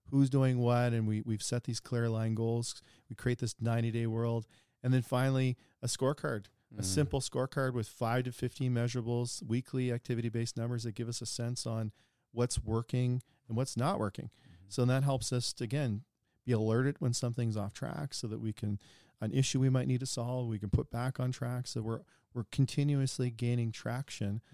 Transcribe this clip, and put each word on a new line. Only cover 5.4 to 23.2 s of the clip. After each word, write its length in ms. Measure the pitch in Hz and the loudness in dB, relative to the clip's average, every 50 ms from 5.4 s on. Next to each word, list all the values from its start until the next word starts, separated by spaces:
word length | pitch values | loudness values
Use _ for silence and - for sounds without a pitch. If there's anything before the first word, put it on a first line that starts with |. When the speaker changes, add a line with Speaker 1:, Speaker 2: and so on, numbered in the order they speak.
| 131 127 123 _ _ _ _ - | 2 2 0 _ _ _ _ -8
Speaker 1:
a 60 | 131 | -4
scorecard, 600 | 123 - - 131 135 147 - - 147 117 104 98 - _ _ _ _ - | -4 -2 0 0 0 0 0 -2 -4 -4 -4 -6 -12 _ _ _ _ -8
a 60 | - | -4
Speaker 2:
Mm. 20 | 98 | -4
Speaker 1:
simple 360 | 95 95 151 147 147 - 135 | 0 2 2 2 2 0 -2
scorecard 520 | - - - 127 131 - - 139 131 131 | -2 -2 -2 -2 -2 0 0 0 0 0
with 140 | 123 120 107 | 0 -2 -4
five 380 | - - - 120 113 117 127 123 | -4 -4 -4 0 2 2 2 0
to 80 | 127 | 0
fifteen 420 | 120 - 127 123 - - 131 127 120 | -4 -4 -4 -4 -2 -2 0 0 2
measurables, 680 | 117 120 120 123 123 110 117 120 120 120 123 - - - | 2 0 0 0 -2 -2 0 0 0 -2 -2 -6 -8 -2
weekly 480 | 110 113 127 - - - 127 127 123 | 0 0 0 0 -2 -2 -2 0 0
activity-based 640 | 120 120 - - 123 113 117 117 107 113 117 - - | -2 -4 -2 -2 -2 -2 -2 -2 -2 -2 -2 -2 -2
numbers 260 | 117 117 120 123 117 | -4 -2 -2 -2 -4
that 140 | 113 117 101 | -4 -6 -6
give 120 | - 117 117 | -4 -6 -6
us 140 | 117 - | -6 -6
a 40 | 113 | -6
sense 400 | - - - 117 120 123 - - 120 | -8 -6 -4 -4 -4 -4 -4 -4 -4
on 240 | 113 113 110 107 - _ _ _ _ _ _ _ | -2 -2 -2 -4 -6 _ _ _ _ _ _ _
what's 280 | - 117 120 123 - - | 0 0 0 2 0 -4
working 640 | - 107 113 113 117 - - 123 127 123 123 127 - _ _ _ _ | -2 0 0 0 0 0 0 2 2 2 2 0 -2 _ _ _ _
and 100 | - 113 | -4 -2
what's 200 | 117 135 - - | 0 0 0 0
not 240 | 117 127 170 196 - | 0 2 2 2 2
working. 240 | 107 98 - - - | 0 -2 -2 -6 -10
Speaker 2:
Mm-hmm. 380 | - _ _ _ - - - - - | -10 _ _ _ -20 -20 -20 -16 -6
Speaker 1:
So 140 | - 131 123 | 0 2 4
that 180 | 127 131 135 139 | 4 4 4 4
helps 280 | 139 135 120 - - | 2 2 0 0 0
us 200 | 127 123 - - - | -2 0 -2 -2 -4
to, 80 | - 127 | -4 -4
again, 380 | 104 139 147 143 117 101 110 - _ _ _ _ _ _ _ - | -2 0 0 0 0 0 -2 -4 _ _ _ _ _ _ _ 0
be 80 | 123 | 2
alerted 420 | 120 110 110 110 110 120 131 143 143 - | 2 4 4 4 4 4 4 2 0 0
when 120 | 131 123 | 0 0
something's 440 | 120 - 131 120 117 123 117 113 104 | 0 0 -2 -2 -2 0 0 0 0
off 160 | 107 101 104 - | -2 -4 -6 -6
track 400 | - 131 123 - 151 147 - - | -8 -8 -6 -6 -6 -6 -6 -6
so 140 | - - 107 | -8 -6 -6
that 100 | 107 - | -6 -4
we 140 | 110 110 | -4 -4
can, 260 | 104 - 117 104 104 101 - - - - _ _ _ - | -4 -2 -2 -2 -2 -2 -6 -14 -20 -20 _ _ _ -6
an 120 | 110 110 | -4 0
issue 260 | - 135 131 - - 131 | 2 2 2 2 2 2
we 100 | 135 131 | 4 4
might 200 | 127 127 127 131 | 4 2 2 2
need 100 | 127 120 | 0 0
to 80 | 131 | 0
solve, 400 | - - 123 117 123 127 127 120 | -4 -4 -4 -4 -4 -2 -2 -2
we 140 | 117 110 95 | -2 -4 -4
can 100 | 104 98 | -2 2
put 220 | - - - - | 2 2 2 0
back 260 | - 117 123 131 - - | -4 -4 -2 -2 -2 -2
on 140 | 127 127 | -2 -2
track. 340 | 127 - 123 120 127 123 123 | -2 -4 -4 -4 -4 -6 -6
So 160 | - - 120 | -6 -6 -4
we're, 200 | 107 113 113 - - _ _ _ _ _ - | -2 -2 -4 -4 -8 _ _ _ _ _ -8
we're 100 | 123 110 - | -8 -6 -2
continuously 800 | - - 135 - - 143 143 147 143 139 135 131 - - | 2 2 2 2 2 0 2 2 2 2 2 0 0 0